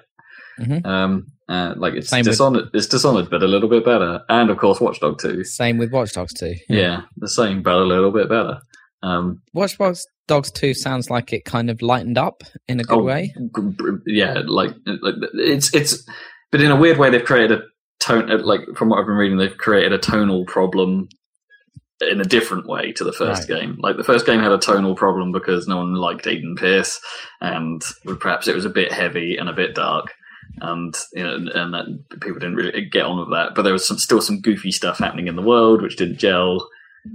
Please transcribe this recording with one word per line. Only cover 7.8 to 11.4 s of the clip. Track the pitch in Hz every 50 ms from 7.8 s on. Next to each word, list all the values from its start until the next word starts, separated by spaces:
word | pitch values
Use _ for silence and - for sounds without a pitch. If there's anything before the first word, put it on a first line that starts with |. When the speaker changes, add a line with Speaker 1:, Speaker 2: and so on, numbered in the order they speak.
| 92
Speaker 2:
little | 90 90 92 95 98
bit | 98 110 95 -
better. | 110 113 104 - - - - _ _ - _ _ _ _
Um, | - 90 90 87 87 90 87 - _ _
Speaker 1:
Watch | - 170 202 190 -
Dogs, | - 202 185 175 175 - - _ _ _ -
Dogs | 156 143 139 -
two | - - - 139
sounds | 131 - - 143 131 127 120 -
like | 123 120 117 -
it | - -